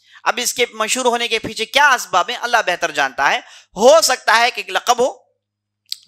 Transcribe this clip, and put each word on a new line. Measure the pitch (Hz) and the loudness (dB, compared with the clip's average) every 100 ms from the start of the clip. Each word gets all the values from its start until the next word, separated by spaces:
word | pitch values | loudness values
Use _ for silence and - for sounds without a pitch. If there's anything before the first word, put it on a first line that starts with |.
| _ - - | _ -6 -4
अब | 214 | -2
इसके | 240 - 240 220 | -4 -2 -4 -2
मशहूर | 214 254 247 | -4 -2 -2
होने | 233 233 | -2 -2
के | 220 | -4
पीछे | 240 220 220 | -6 -8 -4
क्या | 269 285 | 2 2
असबाब | 247 - 185 175 | 2 0 -2 -2
हैं, | 240 | -6
अल्लाह | 240 240 | -2 -2
बेहतर | 185 175 170 | 0 -4 -4
जानता | 147 139 131 143 | -2 -4 0 0
है। | 226 - - _ 180 | -2 -6 -20 _ 2
हो | 233 320 | 6 6
सकता | 294 254 - | 4 -2 0
है | 220 240 | 2 2
कि | 226 | -2
एक | 190 | -6
लक़ब | 185 - 240 | -4 -2 0
हो, | 269 - _ _ _ _ _ _ _ - | -2 -4 _ _ _ _ _ _ _ -18